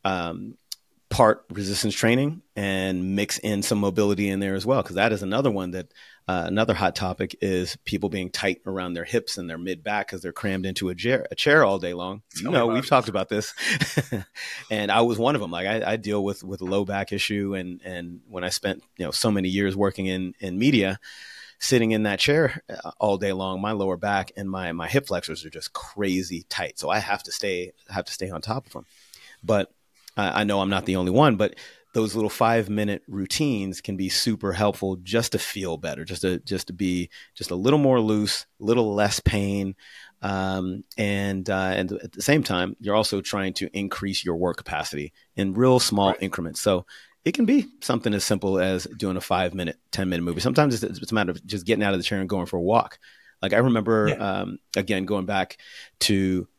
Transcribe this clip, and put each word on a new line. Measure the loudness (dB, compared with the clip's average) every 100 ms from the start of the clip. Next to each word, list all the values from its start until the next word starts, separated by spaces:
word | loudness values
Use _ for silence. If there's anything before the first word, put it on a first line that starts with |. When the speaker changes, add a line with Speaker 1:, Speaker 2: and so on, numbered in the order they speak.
| -2
Speaker 1:
um, | -2 -4 -6 -10 -14 _ -16 _ _ _
part | 6 6 6 _
resistance | -8 -4 -2 -2
training | 2 2 4 2 -4 _
and | -6 -2 0 0 -2 -2 -2
mix | -2 -2
in | -2 -2
some | 0 2
mobility | 2 2 2 2 0
in | 0
there | -2
as | -2 2
well. | 0
'Cause | 2 2
that | 2
is | 2
another | 0 0 2
one | 0 -4
that, | -6 -10 -18 -20 -14 -4
uh, | -2 0
another | 0 2
hot | 2 2
topic | 0 -4 -2 -6 -2
is | 0 0 -2 -6 -4
people | -2 -2
being | -4 -4
tight | -2 -2 -2 -6
around | -6 -4
their | -6 -2
hips | -2 -2 -8
and | -8
their | -8
mid | -6 -6
back | -4 -4 -4
'cause | -8
they're | -10
crammed | -4 -2 -2 -4
into | -4 -4
a |
chair, | -2 0 0 -2
a |
chair | -2 4 6
all | 6 4
day | -2
long. | -4 -6 -8 _
You | -8
Speaker 2:
Tell | 0
me | 2
Speaker 1:
know, |
Speaker 2:
about | 4
Speaker 1:
we've | 2
Speaker 2:
it. | 4
Speaker 1:
talked | 2 4
about | -2 0
this. | -2 -4 -6
<laughs> | -2 0 0 -2 -2 -6 -8 -12 -12 -12 -4
And | -2 2
I | 4
was | 4 4
one | 2
of | 2
'em. | -2
Like, | -4 -2
I, | 0 0
I | -2
deal | 0 0
with, | 0 -4
with | -8 -8
a | -2
low | 0
back | 0 -4 -4
issue. | -4 -2 -2 -2
And, | -4 -6 -10
and | -10 -10 -10 -14 _
when | -6
I | -4
spent, | -2 -4 -4 _ _
you | -6
know, |
so | 0 2
many | 2 0
years | 0 0
working | 2 0 0
in, | -4 -2 -6 -8
in | -6 0
media, | 4 4 2 -2 -10 -20 -18 -20 -20 _
sitting | 2 4 4
in | 2
that | 0 2
chair, | 2 4 2 -2 _
uh, | -12 -12 -2
all | 0 2
day | 0
long, | -2 -2 -2
my | -2
lower | -2 -2 -2
back | 0 -2 -2 -8
and | -6
my, | -4 -6
my | -6 0
hip | -2 0
flexors | -4 -4 -10
are | -12
just | -12 -10
crazy | -12 -12 -4 0 0 -2 -8 -8
tight. | -6 -6 -6
So | -2
I | -2
have | 0 -4
to | -4
stay, | -6 -4 -4 -6 _ _
have | -8
to | -8
stay | -8 -8
on | -6
top | -6 -6 -6
of | -18
'em. | -18 _ -20 -20 -20 -12
But | 0 2 2 _ _ _ -12 -2
I, | 0 2
I |
know | 2 2
I'm | 2
not | 0
the | 0 0
only | 2
one, | 6 6 6
but | 0 -2 -20 -20 _
those | -2 0
little | 0 -2
five-minute | 2 4 4 2 0 0 -2 -8
routines | -8 -4 0 0 0 -2 -6
can | -8 -4
be | -2
super | 0 0 0 -2
helpful | 2 2 2 -4 -4
just | -2 0 0
to | -2
feel | -4 -6 -4 -4
better, | -6 -8
just | -8 -2
to, | 0 -2
just | -2 -6 -6
to |
be | -4 0 0 -2 -10 -20
just | -14 -6
a | 0
little | 4 4
more | 6 4
loose, | 4 2 2 -2 -6 _
a |
little | 2 4 4
less | 4 2 2
pain. | 2 2 0 0 -2 -6 -16 -20 -20 _
Um, | -4 -2 -2 -2 -4 -6 -10 -4
and, | 0 0 0 -2 -2
uh, | 0 0
and | 0 -2
at | -4 -10
the | -6
same | 2 2
time, | 4 0 0 -4
you're | 2 2
also | 2 0
trying | -2 -2 -2
to | -4 -6
increase | -4 -6 -4 -4 -2
your | -2 0
work | 0 -2
capacity | -6 -6 -4 -6 -8 _ _ -2
in | 0
real | 4 6 6
small | 6 4 4
Right. | 2
increments. | -4 -4 -6 -2
So | 2 2 0 -20 -20 _
it | -2
can | 2 4
be | 4 2 -8
something | -2 0 2
as | 0
simple | 0 0 2 2
as | 2 0 -4 -6
doing | -4 -4
a |
five-minute, | 0 0 0 -2 -6 -6 _
ten-minute | -4 0 0
movie. | -2 -2
Sometimes | 2 4 4 2
it's, | -2 -6
it's | -2
a |
matter | 0 0
of | -2 -6
just | -6 0
getting | 2
out | 4
of | 2
the |
chair | 0 -2
and | -2
going | -2 -2
for | -2
a |
walk. | 2 2 2 -6 -20 -20 -20 _
Like, | 2
I | 4
remember, | 6 4 4 4 4
Speaker 2:
Yeah. | 2 -2 -2
Speaker 1:
um, | -4 -8 _ -2
again, | 0 0 0
going | -2 0
back | 0 0 -6 -20 -20 -20 _
to | 2 4 4 2 -2